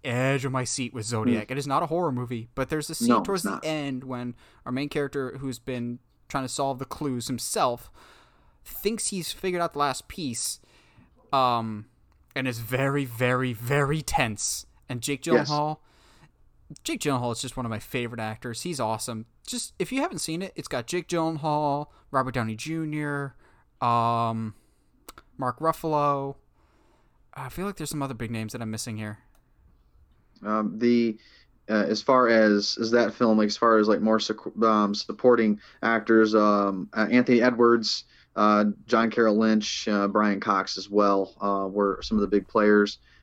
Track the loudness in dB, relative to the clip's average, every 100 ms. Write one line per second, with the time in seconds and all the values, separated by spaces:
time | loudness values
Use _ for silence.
0 | -4 -2 0 0 -2 -4 -4 -6 -6 -8
1 | -6 -2 0 -2 -2 -6 -2 -2 0 0
2 | -2 -2 -4 -8 -8 -6 -4 -4 -4 -2
3 | 2 2 2 -2 -2 -4 -4 -4 -4 -8
4 | -8 -8 -8 -10 _ _ -8 -6 -4 -4
5 | -4 -4 -6 -6 -10 -8 -8 -6 -6 -8
6 | _ _ -10 -6 -6 -4 -4 -4 -8 -6
7 | -4 -4 -4 -6 -4 0 0 0 -8 -20
8 | -20 -20 _ _ _ _ -20 -6 -4 -2
9 | -4 -6 -6 -6 -4 -2 -2 0 -2 -2
10 | -8 -8 -6 -6 -6 -8 _ _ _ _
11 | -20 _ _ 2 2 2 -2 -8 -12 _
12 | _ _ _ -6 -4 -4 -4 -2 0 0
13 | -2 0 0 2 0 -4 -2 0 2 -2
14 | -2 0 0 -2 -6 -8 -10 _ -12 -8
15 | -6 -6 2 2 2 -2 -2 -6 _ _
16 | _ _ _ _ _ _ -20 -12 -6 -4
17 | -2 -2 -2 -4 -8 -8 -6 -8 -6 -6
18 | -6 -6 -8 -8 -10 -8 -8 -4 -4 -4
19 | -6 -10 -12 _ -10 -8 -8 -8 -6 -2
20 | -4 -4 -6 -6 -8 -10 -8 -6 -4 -6
21 | -4 -2 -2 -2 -2 -2 0 -2 -6 _
22 | _ -2 0 -2 -4 -4 -6 -6 -4 -4
23 | -4 -4 -6 -10 _ _ _ _ 0 2
24 | 2 0 0 -2 -6 -10 _ _ _ _
25 | -20 -20 -20 -6 -6 -2 -2 -2 -2 0
26 | 2 0 -4 -10 _ _ _ _ _ _
27 | _ _ _ -14 -12 -8 -8 -6 -8 -6
28 | -6 -6 -6 -6 -8 -8 -8 -8 -8 -8
29 | -8 -10 _ _ _ _ _ _ _ _
30 | _ _ _ _ -4 -2 -2 0 2 4
31 | 2 -2 _ -20 _ _ -2 0 2 0
32 | 4 4 6 6 6 4 2 -2 2 2
33 | 2 2 4 4 2 2 4 6 6 4
34 | 2 2 0 -6 -8 0 4 4 2 0
35 | -6 2 6 6 6 2 -4 -6 0 0
36 | 4 6 6 6 4 4 2 -2 -6 -2
37 | 2 4 6 4 4 6 6 6 2 -6
38 | -8 _ _ 0 4 4 2 0 0 2
39 | 2 4 4 4 4 2 0 -4 -2 0
40 | 2 2 2 0 0 0 -2 -6 -2 2
41 | 4 4 0 -4 -2 -2 -2 0 0 0
42 | -2 0 2 0 2 2 6 6 4 0
43 | _ _